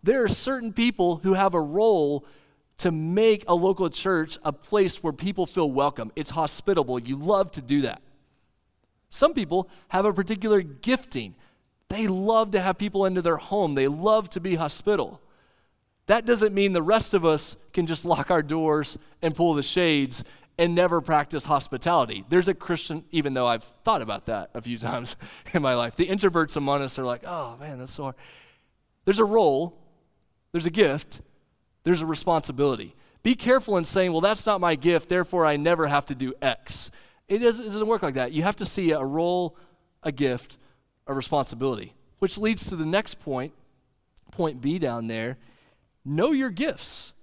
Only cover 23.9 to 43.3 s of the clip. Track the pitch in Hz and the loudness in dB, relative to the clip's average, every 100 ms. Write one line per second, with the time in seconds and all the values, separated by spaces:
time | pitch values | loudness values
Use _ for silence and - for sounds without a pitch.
23.9 | 202 110 101 - 107 87 120 120 117 120 | 0 -2 -6 -4 -6 -6 -12 -8 -6 -4
24.9 | 120 120 - - - - 175 139 123 117 | -6 -6 -12 -16 -20 -4 0 2 2 -2
25.9 | - 180 196 196 170 156 156 139 143 135 | -2 -2 2 2 2 0 -2 0 -2 -2
26.9 | - 127 120 - 175 117 120 151 131 127 | -4 -4 -6 -8 -8 -8 -12 -14 -14 -12
27.9 | - 135 127 - - - _ _ _ _ | -10 -10 -12 -20 -20 -20 _ _ _ _
28.9 | _ - 202 208 220 175 135 170 - - | _ 0 2 4 6 4 2 -2 -8 -20
29.9 | _ _ _ _ _ _ 170 165 170 170 | _ _ _ _ _ _ -4 -2 4 4
30.9 | 143 - - - _ _ _ _ _ 165 | 4 -6 -16 -20 _ _ _ _ _ 0
31.9 | 175 160 151 - 160 - 127 143 117 - | 2 0 -2 0 0 0 0 0 0 -8
32.9 | - _ _ 220 254 240 254 - 190 160 | -18 _ _ -2 0 2 2 2 0 2
33.9 | 190 185 165 190 214 - 196 175 151 165 | 2 2 2 2 2 0 2 2 2 2
34.9 | 170 - 180 175 180 160 147 156 170 151 | 2 2 -2 0 2 2 2 2 2 2
35.9 | 143 - 131 131 131 131 117 - - - | 0 -2 -6 -6 -2 -2 -4 -8 -8 -8
36.9 | - - _ _ 202 240 226 220 202 214 | -14 -20 _ _ 2 2 2 -6 -4 0
37.9 | 226 165 131 123 151 180 208 196 - 170 | 0 0 -2 -2 0 -2 -2 -4 0 2
38.9 | 151 135 151 175 180 170 - - _ _ | 2 0 0 0 0 -2 -8 -20 _ _
39.9 | _ 156 135 139 123 - - _ _ _ | _ -8 -2 0 0 -8 -20 _ _ _
40.9 | _ - 135 123 151 131 120 135 110 - | _ -8 -6 0 0 0 -2 -4 -4 -10
41.9 | _ _ _ 190 - 214 214 - 180 160 | _ _ _ -4 0 -2 -2 -4 -4 -2
42.9 | 190 208 - 156 | -2 -2 -10 -8